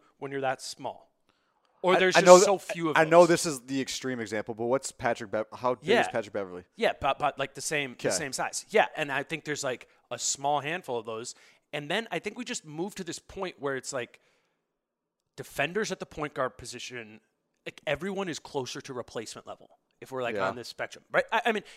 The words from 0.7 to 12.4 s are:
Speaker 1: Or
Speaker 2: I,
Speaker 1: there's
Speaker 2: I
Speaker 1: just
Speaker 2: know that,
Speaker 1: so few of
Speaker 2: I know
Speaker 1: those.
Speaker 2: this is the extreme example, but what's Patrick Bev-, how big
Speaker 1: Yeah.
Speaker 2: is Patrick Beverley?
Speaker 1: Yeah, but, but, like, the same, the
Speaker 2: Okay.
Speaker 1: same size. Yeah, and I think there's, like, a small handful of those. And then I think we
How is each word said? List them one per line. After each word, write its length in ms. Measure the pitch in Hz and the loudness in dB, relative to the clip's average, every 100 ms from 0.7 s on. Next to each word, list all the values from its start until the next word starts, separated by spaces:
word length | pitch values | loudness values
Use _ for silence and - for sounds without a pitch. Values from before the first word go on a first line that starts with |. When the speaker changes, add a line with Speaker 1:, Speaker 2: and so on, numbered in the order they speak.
| - 127 92 - _ _ _ _ _ _ _ | -10 -10 -10 -18 _ _ _ _ _ _ _
Speaker 1:
Or 120 | 180 180 | 2 4
Speaker 2:
I, 40 | |
Speaker 1:
there's 160 | 185 165 | 6 8
Speaker 2:
I 60 | |
Speaker 1:
just 40 | 175 | 12
Speaker 2:
know 140 | 180 | 12
that, 60 | 202 | 12
Speaker 1:
so 120 | 190 | 2
few 320 | - 170 165 | -2 -4 0
of 80 | 151 | 4
Speaker 2:
I 60 | |
know 160 | 160 170 | 8 8
Speaker 1:
those. 100 | 175 | 8
Speaker 2:
this 160 | 170 175 | 6 0
is 160 | 139 | -6
the 180 | 123 135 | -4 -4
extreme 400 | 127 - 131 127 | -4 -4 -6 -6
example, 360 | 110 107 104 107 | -4 -6 -6 -6
but 100 | 117 | 0
what's 260 | 135 - | 0 -2
Patrick 380 | - 127 117 110 | -4 -2 -2 -2
Bev-, 160 | 107 107 | -4 -6
how 220 | 104 127 123 | -4 -4 -2
big 140 | 160 | 2
Speaker 1:
Yeah. 120 | 226 | 2
Speaker 2:
is 60 | 123 | 2
Patrick 260 | 120 104 | -2 -4
Beverley? 300 | 107 98 90 90 - | -6 -8 -10 -16 -2
Speaker 1:
Yeah, 180 | 214 - | -2 0
but, 200 | 143 - | -2 0
but, 180 | 143 - | -2 -2
like, 160 | 139 | -8
the 80 | - | -6
same, 340 | - 156 139 120 | -4 -4 -4 -4
the 80 | 127 | -2
Speaker 2:
Okay. 100 | 95 | -2
Speaker 1:
same 160 | 143 | -4
size. 320 | - 143 - - | -6 -6 -6 0
Yeah, 180 | 208 170 - | 2 2 0
and 140 | 147 | -4
I 100 | 135 | -4
think 240 | 139 160 - | -4 -8 -6
there's, 180 | 147 | -6
like, 240 | 135 120 - _ _ | -4 -6 -10 _ _
a 80 | 123 | -6
small 440 | - - 139 147 | -4 -2 0 0
handful 360 | 139 175 165 120 | -2 -6 -6 -6
of 80 | 110 | -6
those. 300 | 110 123 - - _ _ | -8 -10 -14 -20 _ _
And 200 | 151 147 | -10 -4
then 160 | 185 226 | -4 -4
I 80 | 170 | -6
think 220 | 202 | -8
we 60 | 220 | -10